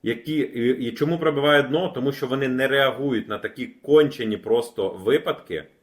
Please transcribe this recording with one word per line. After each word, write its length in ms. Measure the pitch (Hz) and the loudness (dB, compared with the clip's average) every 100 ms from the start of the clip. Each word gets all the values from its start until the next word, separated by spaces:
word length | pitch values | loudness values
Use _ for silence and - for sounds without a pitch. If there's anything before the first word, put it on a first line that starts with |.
Які, 360 | 110 117 - 156 | -4 -6 -4 -4
і, 500 | 131 120 117 127 120 | -4 -2 0 0 -4
і 40 | |
чому 260 | 113 143 170 | -2 -2 0
пробиває 440 | 160 143 147 147 | 0 2 4 4
дно? 260 | 131 156 185 | 4 0 -2
Тому 180 | 131 135 | -2 -4
що 140 | 139 131 | -2 -4
вони 220 | 135 135 | -2 -2
не 200 | 127 135 | 0 2
реагують 600 | 139 135 120 139 117 104 | 4 2 0 -2 -2 -4
на 100 | 104 | -8
такі 280 | 107 - 123 | -8 -10 -12
кончені 680 | - - 151 147 139 110 101 | -12 4 6 6 0 -4 -4
просто 520 | 107 117 113 - 95 | 0 0 0 -6 -6
випадки 760 | 92 95 147 - 156 - 82 - _ | -2 2 2 0 -8 -8 -10 -10 _